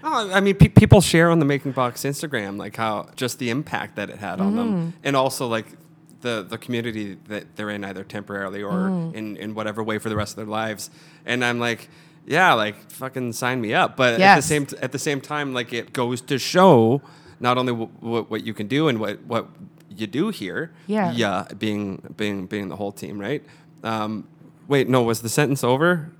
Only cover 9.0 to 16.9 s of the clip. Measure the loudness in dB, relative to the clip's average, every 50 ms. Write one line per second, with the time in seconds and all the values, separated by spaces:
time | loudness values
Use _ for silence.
9 | -4 -6 -8 -10 -10 -10 -10 -10 -10 -10 -8 -6 -6 -6 -6 -6 -4 -4 -4 -4
10 | -4 -4 -4 -4 -4 -6 -8 -12 -10 -8 -6 -4 -4 -4 -6 -8 -12 -16 _ -20
11 | -20 -20 -20 -20 _ -4 -4 0 0 0 0 0 -2 -2 -4 -4 -8 -20 -20 -20
12 | -20 -20 -20 -20 -8 -2 2 4 6 6 6 4 2 0 -4 -8 -16 -20 -16 -12
13 | -12 -10 -6 -6 -6 -6 -6 -4 -2 -2 -2 -2 -2 0 2 2 0 0 0 2
14 | 2 2 4 6 8 8 8 8 6 2 0 0 -2 -4 -8 -8 -8 -6 -6 -4
15 | -4 -2 -4 -4 -6 -6 -6 -6 -6 -4 -4 -4 -6 -4 -6 -8 -8 -6 -4 -4
16 | -2 -2 -2 -6 -4 -4 -4 -4 -4 0 4 6 8 10 10 8 8 6